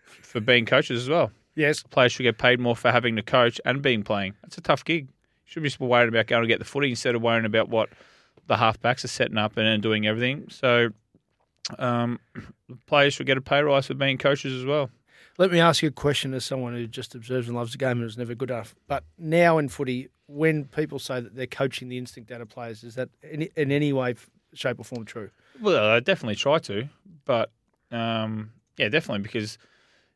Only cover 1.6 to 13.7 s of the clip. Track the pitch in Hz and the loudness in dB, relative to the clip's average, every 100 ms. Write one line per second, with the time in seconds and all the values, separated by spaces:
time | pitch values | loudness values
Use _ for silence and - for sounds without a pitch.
1.6 | 147 156 - 139 123 - 123 - 123 123 | 0 0 -2 4 4 4 0 4 4 4
2.6 | 120 117 120 120 120 110 - 127 117 - | 2 2 4 4 2 -2 2 4 4 2
3.6 | 127 135 135 113 101 104 95 - - - | -2 0 0 0 0 -2 -4 -8 -18 -6
4.6 | - 135 - 165 131 _ _ _ _ 170 | 0 0 0 -4 -6 _ _ _ _ -6
5.6 | 147 - 127 120 117 117 113 120 113 98 | -6 -2 2 4 4 2 2 2 2 0
6.6 | - 139 143 117 127 120 117 117 113 110 | -2 -2 -2 0 0 0 2 2 2 0
7.6 | 107 113 - - _ _ _ _ - 117 | 2 0 -2 -6 _ _ _ _ -2 2
8.6 | 113 113 120 123 120 - 123 107 107 - | 2 2 0 -2 -4 -2 -2 0 -2 0
9.6 | 110 110 110 107 107 110 123 139 - - | 0 0 0 0 0 0 -2 -4 -10 -2
10.6 | 127 120 120 - _ _ _ _ _ _ | 2 4 2 -2 _ _ _ _ _ _
11.6 | - - 123 120 120 120 _ - - - | -14 -6 -2 -2 -2 -6 _ -18 -18 -20
12.6 | - 123 - 147 143 - 135 135 135 143 | -20 -20 0 4 4 2 0 -2 2 2
13.6 | 147 | 4